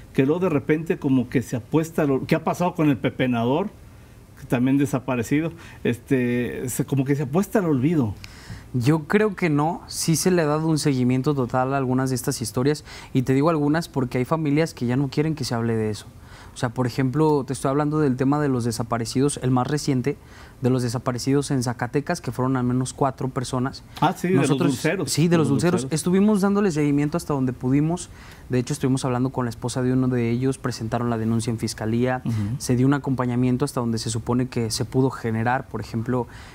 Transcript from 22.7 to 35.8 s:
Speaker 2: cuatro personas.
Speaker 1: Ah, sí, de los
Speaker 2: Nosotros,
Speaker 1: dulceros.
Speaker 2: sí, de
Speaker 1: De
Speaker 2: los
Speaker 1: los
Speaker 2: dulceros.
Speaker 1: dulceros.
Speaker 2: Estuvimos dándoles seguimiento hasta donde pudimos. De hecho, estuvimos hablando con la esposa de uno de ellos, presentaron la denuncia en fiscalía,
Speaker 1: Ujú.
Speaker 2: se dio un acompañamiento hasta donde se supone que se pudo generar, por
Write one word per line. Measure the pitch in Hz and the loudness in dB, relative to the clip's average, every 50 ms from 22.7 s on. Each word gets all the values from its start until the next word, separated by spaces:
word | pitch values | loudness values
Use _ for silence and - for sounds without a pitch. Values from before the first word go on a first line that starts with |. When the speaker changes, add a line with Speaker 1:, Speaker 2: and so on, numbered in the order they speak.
| 123 127 127 - | 0 0 -2 -2
Speaker 2:
cuatro | - - 143 131 - - 127 131 | -2 -2 -2 -2 -2 -2 -6 -6
personas. | - 139 127 - 135 127 123 135 - - - - - - | -4 -6 -6 -4 -4 -4 -4 -4 -6 -10 -16 -14 -4 0
Speaker 1:
Ah, | 151 156 156 | 0 0 0
sí, | - - | 0 0
de | 175 190 | 2 2
los | 139 143 135 | 4 4 4
Speaker 2:
Nosotros, | 147 131 175 143 | 2 2 2 2
Speaker 1:
dulceros. | 127 - - 156 185 190 147 135 | 0 0 0 0 0 0 -2 -2
Speaker 2:
sí, | - 143 | 2 2
de | 170 175 | 4 4
Speaker 1:
De | 170 | 4
Speaker 2:
los | 165 147 | 4 4
Speaker 1:
los | 143 | 4
Speaker 2:
dulceros. | 139 110 156 175 180 147 | 2 2 2 2 2 2
Speaker 1:
dulceros. | 131 135 160 151 | 0 -2 -2 -2
Speaker 2:
Estuvimos | - 180 180 190 202 214 214 190 | 0 2 4 4 6 4 4 4
dándoles | 196 202 202 202 214 190 147 | 4 2 2 2 2 2 2
seguimiento | 151 147 147 143 143 147 147 170 | 2 2 2 2 2 2 0 -2
hasta | 170 - - | -2 -2 -2
donde | 147 135 131 127 | -2 0 0 -2
pudimos. | 123 - 127 127 135 147 151 160 175 180 - - - - - - - - - - | -2 -2 0 2 2 2 2 2 0 -4 -6 -10 -16 -18 -20 -20 -20 -16 -6 -2
De | 123 123 | -2 0
hecho, | 120 - | 0 -2
estuvimos | 151 - - 127 135 131 - | -2 -2 0 0 0 0 0
hablando | 131 123 120 127 131 | 0 0 0 0 -2
con | 135 131 123 | -2 -2 -4
la | 117 | -4
esposa | 113 - - 120 - 131 | -4 -6 -6 -4 -2 0
de | 127 127 | 0 2
uno | 127 131 131 127 | 2 2 2 2
de | 127 120 117 117 | 2 0 0 0
ellos, | 120 120 131 135 131 - | 0 0 0 -2 -2 -2
presentaron | - 127 117 - 113 110 117 117 120 120 | -4 -6 -4 -6 -4 -2 -2 0 0 0
la | 117 110 | -2 0
denuncia | 110 113 113 113 110 120 | 0 0 0 0 0 -2
en | 113 110 | -2 -2
fiscalía, | 117 110 - - 110 110 113 117 123 127 127 127 - | -4 -6 -4 -4 -4 -2 0 0 0 0 -2 -2 -4
Speaker 1:
Ujú. | 117 113 107 101 104 127 151 | -4 -2 -2 -2 -4 -4 -4
Speaker 2:
se | - - 127 | -2 0 2
dio | 120 127 135 | 4 4 4
un | 143 | 2
acompañamiento | 139 - 143 131 123 123 123 120 123 127 127 123 123 147 | 2 0 -2 -2 0 0 0 0 2 2 2 2 0 0
hasta | 139 - 127 | -2 -2 -2
donde | 120 117 117 110 | -2 0 -2 -2
se | - 117 | -2 -4
supone | 117 110 110 - 123 127 127 127 | -4 -4 -2 0 0 0 0 -2
que | - 123 117 110 | -2 -4 -2 -2
se | - - 120 | -2 -4 -4
pudo | - - 131 131 131 | -2 0 2 2 2
generar, | - - - 113 113 113 113 120 127 135 - - | 0 -2 -4 -2 0 0 0 0 0 -2 -2 -6
por | - 110 | -10 -10